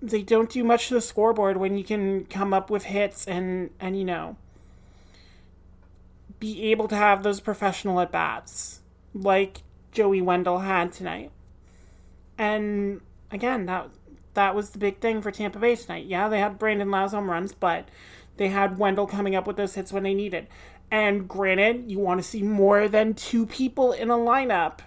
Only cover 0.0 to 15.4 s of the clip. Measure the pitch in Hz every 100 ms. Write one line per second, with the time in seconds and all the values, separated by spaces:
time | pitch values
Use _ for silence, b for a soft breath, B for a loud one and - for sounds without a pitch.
0 | 233 214 196 226 226 254 233 233 - 247
1 | - - 220 220 196 190 190 202 190 214
2 | 196 190 185 196 196 190 190 208 - 196
3 | 208 - 196 180 185 185 175 - 185 196
4 | 185 170 160 - - b b b b b
5 | b b b b b - - - - -
6 | - - - - 214 208 214 220 214 208
7 | 208 196 202 202 - 196 202 180 202 180
8 | 180 170 165 110 - - - - - -
9 | - 202 196 196 196 - - - - -
10 | 202 190 180 180 180 180 190 190 175 -
11 | 180 180 - - - - b b b b
12 | b b - - 208 214 208 202 202 202
13 | - - - 196 240 254 180 185 - -
14 | - - - - 196 202 202 196 202 196
15 | 226 220 208 196